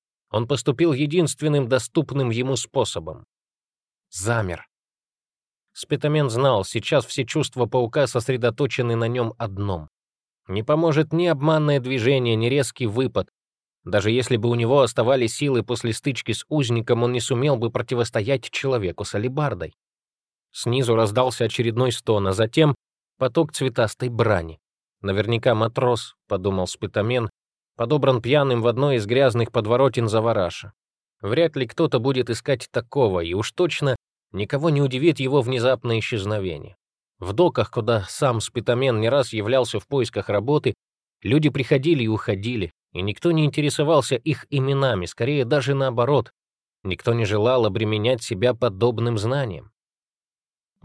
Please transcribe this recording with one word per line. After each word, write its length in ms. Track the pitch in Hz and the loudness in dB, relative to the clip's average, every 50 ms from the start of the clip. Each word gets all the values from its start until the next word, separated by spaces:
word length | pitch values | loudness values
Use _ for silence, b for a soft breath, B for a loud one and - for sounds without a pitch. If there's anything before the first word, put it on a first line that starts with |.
| _ _ _ _ _ - | _ _ _ _ _ -4
он 180 | - 107 117 | -2 -2 0
поступил 440 | 120 147 - - 151 123 113 170 170 | 0 -2 -2 0 -2 0 2 2 2
единственным 800 | 135 127 151 147 151 180 165 - - - 151 151 147 143 135 113 | 2 0 0 0 2 0 0 0 -2 -2 -2 0 0 0 0 0
доступным 600 | 131 127 - - - 165 147 - 131 139 135 120 | 0 0 0 0 -2 -2 -2 -2 -2 -2 -2 0
ему 280 | 113 117 127 135 135 | -2 -2 -2 -2 -2
способом. 680 | 120 - - - 135 110 - - 95 80 80 78 - - _ _ _ _ _ _ _ _ _ _ _ _ _ _ _ _ _ | -4 -4 -4 -2 -2 -2 -2 -4 -10 -10 -10 -14 -14 -18 _ _ _ _ _ _ _ _ _ _ _ _ _ _ _ _ _
Замер. 580 | - 90 92 110 117 113 104 92 85 78 - _ _ _ _ _ _ _ _ _ _ _ _ _ _ _ _ _ _ _ _ _ - | -12 -6 -2 -2 0 0 -2 -4 -6 -8 -12 _ _ _ _ _ _ _ _ _ _ _ _ _ _ _ _ _ _ _ _ _ -20
Спитамен 560 | - - - 151 - - 147 151 151 147 127 | -14 -6 -6 -4 -2 0 0 2 2 0 0
знал, 340 | 110 120 139 139 123 101 95 | 0 2 2 4 4 2 0
сейчас 420 | - - 117 - - 160 139 117 | -2 -6 -6 -2 0 0 0 0
все 200 | - - - 123 | -2 -6 -6 -6
чувства 400 | - - 156 131 - - 127 120 | -2 -2 -2 -2 -2 -2 -2 -2
паука 420 | 110 - 127 123 117 - 156 139 | 0 0 0 0 0 0 0 0
сосредоточены 880 | 120 - 123 - - 131 120 120 117 113 - 147 117 - - 123 117 117 | 0 0 -4 -2 -2 -2 0 0 0 0 0 -4 -2 -2 -2 -2 -2 0
на 140 | 113 117 117 | 0 -2 -2
нем 240 | 120 123 117 113 - | -2 -2 -2 -4 -4
одном. 520 | - 117 104 98 98 101 101 92 82 78 - _ _ _ _ _ _ _ _ _ _ _ | -6 -8 -8 -6 -6 -4 -4 -4 -6 -8 -14 _ _ _ _ _ _ _ _ _ _ _
Не 160 | - 92 104 110 | -8 -6 -4 0
поможет 480 | 143 151 160 170 165 147 156 156 151 | 0 2 2 2 2 2 2 0 0
ни 140 | 160 165 180 | 0 0 2
обманное 560 | 175 160 131 143 156 160 151 151 147 143 139 | 0 0 2 2 2 2 2 2 2 2 0
движение, 560 | 123 127 135 127 110 127 139 131 123 117 113 | 0 -2 -2 0 2 2 2 2 2 2 0
ни 100 | 110 117 | 2 2
резкий 400 | 120 135 143 131 - - - 131 | 0 0 0 -2 -2 -4 -4 -4
выпад. 420 | 107 101 123 135 123 - 101 92 _ _ _ _ _ _ _ _ _ _ _ - | -2 0 0 -2 0 0 -4 -4 _ _ _ _ _ _ _ _ _ _ _ -8
Даже 280 | - 95 104 95 110 | -2 0 0 2 2
если 260 | 117 127 117 - 131 | 2 0 2 0 0
бы 120 | 110 104 120 | 0 2 0
у 60 | 120 | 0
него 260 | 120 117 113 135 143 | 2 2 2 4 4
оставались 540 | 131 107 - - 113 120 139 135 120 110 - | 4 4 2 0 2 2 2 2 0 -2 -2
силы 280 | - 143 143 131 117 101 | -2 -2 0 0 0 0
после 280 | - 123 - - 117 | -2 -4 -4 -2 -4
стычки 400 | 107 - - 147 123 - - - | -4 -2 -4 -4 -4 -4 -4 -6
с 140 | 110 - - | -6 -6 -4
узником, 560 | - 151 151 135 113 120 117 110 - 120 113 123 | -4 -2 0 0 0 0 0 2 2 2 2 2
он 80 | 123 | 0
не 80 | 123 123 | 0 -2
сумел 380 | 117 - 131 117 135 151 139 | -2 -2 -2 0 2 0 0
бы 140 | 117 117 113 | 0 -2 -2
противостоять 800 | - 120 117 - 131 120 - - - 117 98 113 139 127 - - | -2 -4 -4 -2 -2 -2 -2 -2 -2 -4 0 0 -2 -2 -4 -6
человеку 520 | - - - 135 131 117 98 87 82 - 101 | -8 -4 -2 0 0 0 -2 -4 -4 -6 -8
с 120 | - - | -6 -4
алебардой. 600 | 101 110 127 131 151 151 139 117 87 82 78 _ _ _ _ _ _ _ _ _ _ _ _ _ _ _ _ - | -4 -4 -4 -2 -2 -2 -2 -4 -6 -10 -12 _ _ _ _ _ _ _ _ _ _ _ _ _ _ _ _ -14
Снизу 380 | - - 117 120 135 127 117 113 | -6 -4 -2 0 0 2 2 4
раздался 480 | 113 113 101 104 123 127 127 120 - 117 | 4 2 2 2 2 2 0 0 -2 -2
очередной 480 | 107 - - 117 117 107 117 131 123 | -2 -2 -2 -2 -2 0 0 0 0
стон, 360 | 113 - - - 110 101 98 | -2 -4 -2 0 0 2 2
а 40 | 95 | 0
затем 440 | 95 101 110 113 - 160 156 147 127 - _ _ _ _ _ _ _ - | 0 0 0 0 2 2 4 4 2 -2 _ _ _ _ _ _ _ -4
поток 320 | 131 127 - 165 160 156 | -2 0 2 0 0 0
цветастой 560 | - - 135 127 117 - 117 104 - - 127 | -2 -4 -4 -2 0 0 0 0 -2 -4 -6
брани. 540 | 123 120 113 117 110 104 90 82 82 80 _ _ _ _ _ _ _ _ - | -4 0 0 2 2 2 2 0 -6 -12 _ _ _ _ _ _ _ _ -8
«Наверняка 520 | - 98 98 101 107 110 117 113 - 131 113 | -4 -2 0 0 0 0 0 2 2 2 2
матрос», — 600 | 107 113 117 117 127 127 123 120 113 - - - _ _ - | 4 2 0 0 0 0 0 0 -2 -4 -10 -18 _ _ -6
подумал 380 | 104 95 92 101 95 95 90 | -4 -2 -2 -2 -2 -2 -2
Спитамен, 640 | 90 - - 110 95 - 110 98 113 127 123 113 101 _ _ _ _ _ _ _ _ _ | -4 -6 -8 -8 -4 -2 -2 -2 0 -2 -2 -2 -4 _ _ _ _ _ _ _ _ _
подобран 460 | - 117 117 151 147 131 135 127 117 | -6 -2 0 0 2 2 2 2 2
пьяным 400 | - 120 139 147 139 135 123 117 | 2 2 2 2 4 2 2 2
в 60 | 113 | 2
одной 280 | 120 113 123 139 147 135 | 0 2 2 0 2 0
из 100 | 117 101 | 0 0
грязных 460 | 101 120 131 139 127 107 120 113 - | 0 2 4 4 4 2 2 -2 0
подворотен 560 | - 123 104 107 120 123 135 131 113 123 117 | 0 -2 0 2 2 4 4 2 2 0 0
Завараша. 640 | 107 107 113 110 113 110 104 90 85 - - - 104 _ _ _ _ _ _ _ _ _ - | 2 2 2 2 2 0 0 0 -2 -4 -8 -16 -18 _ _ _ _ _ _ _ _ _ -10
Вряд 340 | - 101 117 151 170 160 156 | -4 -2 0 2 0 0 0
ли 100 | 147 131 | -2 -6
кто-то 320 | 117 - - 165 135 - 123 | -4 -2 -2 0 2 2 0
будет 300 | 113 135 135 127 117 - | 0 0 0 0 0 -2
искать 400 | 113 - - - 139 117 - - | -4 -4 -2 -2 -2 -2 -4 -6
такого, 480 | - 123 117 - - 143 127 104 92 87 | -6 -6 -6 -4 0 2 2 2 2 0
и 140 | 85 82 87 | -2 -2 -2
уж 180 | 101 107 - | -4 -4 -4
точно 460 | - - 180 160 - - 143 143 127 - _ _ _ _ _ _ | -2 0 0 0 0 -2 0 -2 -2 -2 _ _ _ _ _ _
никого 380 | - 92 107 - - 139 151 170 | -6 -6 -6 -4 -2 0 0 2
не 120 | 147 143 | 2 2
удивит 380 | 143 135 127 127 147 175 139 - | 2 0 0 2 2 2 2 2
его 220 | 135 131 139 143 | 0 0 2 2
внезапное 580 | 117 127 131 120 117 131 131 120 - 120 113 110 | 2 2 0 0 2 2 0 0 0 -2 -2 -2
исчезновение. 800 | - - 127 104 95 104 107 104 95 92 80 71 - - - _ _ _ _ _ _ _ _ - | -2 -2 -4 -4 -2 -2 -4 -4 -4 -6 -6 -8 -12 -18 -20 _ _ _ _ _ _ _ _ -10
В 140 | 92 92 101 | -8 -4 2
доках, 360 | 131 180 160 - 127 107 - | 2 2 4 4 0 -2 -2
куда 360 | - 120 107 113 117 107 95 | -2 -4 0 0 0 0 0
сам 320 | - - - 147 131 117 110 | -4 -4 -2 0 0 0 0
Спитамен 600 | - - - 120 113 - 120 123 135 135 117 107 | -4 -4 -6 -6 -2 0 0 2 2 0 0 2
не 80 | 110 113 | 2 2
раз 240 | 131 143 127 - - | 2 2 0 0 -2
являлся 480 | 107 101 107 131 131 120 - - 104 | -4 -2 2 2 2 2 0 -2 -6
в 60 | - | -6
поисках 420 | - 139 139 117 - - 104 - - | -2 -2 -2 -2 -2 -4 -6 -4 0
работы, 440 | 104 101 104 131 147 151 - 127 - _ _ _ _ _ _ _ _ _ | -2 -2 0 2 0 0 0 0 -4 _ _ _ _ _ _ _ _ _
люди 280 | - 98 127 156 151 143 | -2 2 2 4 2 2
приходили 540 | 117 143 120 - 151 135 131 170 170 139 113 | 0 0 0 2 2 2 4 2 2 2 2
и 40 | |
уходили, 640 | 110 110 101 - - 104 95 98 117 127 113 90 80 _ _ _ _ - | 0 -2 -2 -2 -2 -4 -2 -2 -4 -4 -4 -4 -6 _ _ _ _ -8
и 80 | - | -6
никто 320 | 92 104 104 - - 170 165 | -4 -4 -4 -2 0 0 2
не 100 | 160 156 | 2 2
интересовался 720 | 143 - 156 147 147 - - 147 151 165 147 123 - 139 | 2 0 0 -2 0 0 0 2 4 4 4 4 2 -2
их 300 | 117 - 160 135 - - - | -2 -2 -2 -4 -4 -4 -4
именами, 560 | 143 139 131 139 139 139 139 131 113 95 90 | -2 -2 0 0 0 0 0 0 0 0 -4
скорее 380 | - - - 117 131 147 143 123 | -6 -6 -4 -2 -2 0 0 0
даже 300 | 117 151 147 123 131 139 | 2 0 0 0 0 0
наоборот. 580 | 139 135 131 117 120 120 123 147 131 - - _ _ _ _ _ _ _ _ _ _ - | 0 0 -2 0 0 2 2 2 0 0 -2 _ _ _ _ _ _ _ _ _ _ -6
Никто 300 | 95 90 - - 117 117 | -6 -6 -2 0 0 0
не 120 | 117 113 | 2 0
желал 400 | 95 107 104 104 120 131 127 113 | 0 0 2 2 4 4 4 2
обременять 580 | 104 95 110 113 107 107 107 104 120 131 - - | 2 0 0 -2 0 0 0 0 0 0 0 -2
себя 300 | - 110 92 107 123 117 | -6 -4 0 0 0 2
подобным 640 | 117 123 117 95 92 117 123 113 123 117 120 117 | 2 -2 -2 0 2 0 0 2 0 -2 -2 -2
знанием. 560 | 104 101 113 135 143 135 110 87 69 - - _ _ _ _ _ _ _ _ _ _ _ _ _ _ _ _ _ _ _ _ _ _ | -2 -2 -2 -2 -2 -4 -6 -8 -12 -14 -20 _ _ _ _ _ _ _ _ _ _ _ _ _ _ _ _ _ _ _ _ _ _